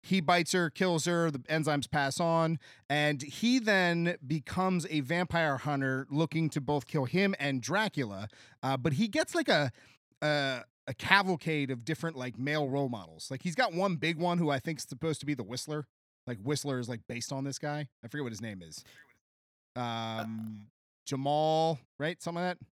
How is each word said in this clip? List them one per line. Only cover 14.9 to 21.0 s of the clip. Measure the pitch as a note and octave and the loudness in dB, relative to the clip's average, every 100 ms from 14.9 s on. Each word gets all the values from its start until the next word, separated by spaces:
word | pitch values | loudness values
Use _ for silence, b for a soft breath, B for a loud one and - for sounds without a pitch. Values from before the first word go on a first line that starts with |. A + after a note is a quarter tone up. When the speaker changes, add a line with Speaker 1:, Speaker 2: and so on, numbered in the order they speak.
| B2+ D#3+ D3+ | -4 -4 -2
Speaker 1:
to | C#3+ | -4
be | |
the | C#3 | -6
Whistler. | G2+ B2 - D3+ C#3+ _ _ _ - | -6 -8 -6 -8 -8 _ _ _ -10
Like, | A#2 | -6
Whistler | A2 D3 C#3+ B2+ | -2 -2 0 -4
is, | A#2 | -4
like, | A#2 - | -8 -8
based | A#2+ - | -8 -6
on | C3+ | -6
this | C#3 C3 | -6 -6
guy. | D3+ D3 C#3+ _ | -6 -6 -8 _
I | A#2 | -10
forget | D3 | -6
what | C3 | -6
his | G#2 | -6
name | A2+ G2 | -10 -10
is. | E2 D#2 - B B B _ _ _ _ _ | -14 -18 -20 B B B _ _ _ _ _
Um, | B2 A#2+ A#2 A2+ A2+ A2+ A2 A2 G#2+ G#2+ | -6 -4 -4 -4 -4 -6 -6 -8 -12 -16
Speaker 2:
Uh, | _ _ _ | _ _ _